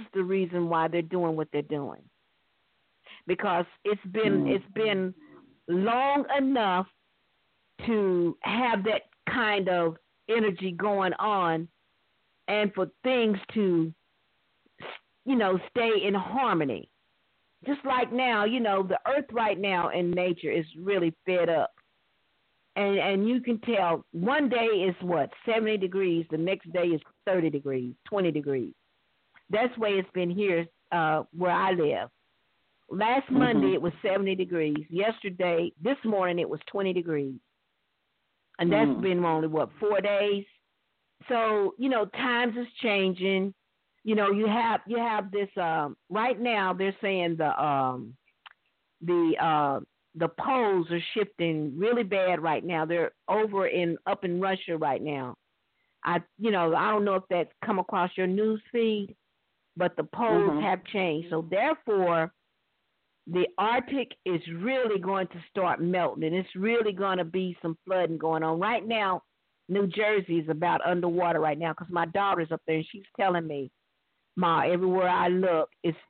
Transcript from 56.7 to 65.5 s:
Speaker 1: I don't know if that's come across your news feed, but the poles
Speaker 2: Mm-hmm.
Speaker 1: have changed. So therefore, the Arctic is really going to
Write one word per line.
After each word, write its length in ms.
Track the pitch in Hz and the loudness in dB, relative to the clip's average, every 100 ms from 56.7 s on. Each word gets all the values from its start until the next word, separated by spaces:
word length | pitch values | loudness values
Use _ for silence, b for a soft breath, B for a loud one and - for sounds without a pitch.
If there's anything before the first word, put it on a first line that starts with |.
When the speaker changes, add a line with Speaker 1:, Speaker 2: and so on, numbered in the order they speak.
Speaker 1:
I 160 | 156 196 | 2 2
don't 140 | 214 | 2
know 100 | 202 | 2
if 80 | 190 190 | 0 0
that's 220 | 180 156 _ | -2 -2 _
come 140 | - 196 | -4 -2
across 320 | 185 196 180 - | -2 -2 -2 -2
your 100 | 185 | -2
news 340 | 196 214 220 - | 0 0 -2 -4
feed, 420 | 240 226 214 202 - _ _ _ _ _ - | 0 0 0 -4 -14 _ _ _ _ _ -4
but 200 | 180 - | -2 -2
the 80 | |
poles 460 | 156 - 233 - 392 | -6 -4 2 4 4
Speaker 2:
Mm-hmm. 120 | 147 | 2
Speaker 1:
have 220 | 196 185 - | 0 -2 -4
changed. 420 | 208 180 156 170 | -2 -2 -2 -4
So 160 | 160 165 | -6 -2
therefore, 800 | 185 269 311 - 196 180 165 160 - _ _ _ _ _ _ _ _ - | 0 0 -2 0 2 2 2 0 -6 _ _ _ _ _ _ _ _ -4
the 200 | 175 - - | -2 0 0
Arctic 540 | 208 247 254 277 - - | 0 0 -2 -4 -4 -8
is 160 | 185 170 165 170 | -4 -4 -4 -6
really 420 | 214 262 233 196 | -2 0 0 -2
going 300 | 180 196 185 | -2 -2 -4
to 160 | 175 - | -8 -10